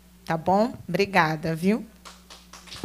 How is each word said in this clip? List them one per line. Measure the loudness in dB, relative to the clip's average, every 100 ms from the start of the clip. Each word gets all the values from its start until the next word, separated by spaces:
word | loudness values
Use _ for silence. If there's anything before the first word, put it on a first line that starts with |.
| -20 -20
tá | -4 -2
bom? | 2 2 2 -2 -6
Obrigada, | -2 2 4 2 0 -4 0
viu? | 0 0 -4 -18 -20 -20 -20 -20 -20 -20 -18 -10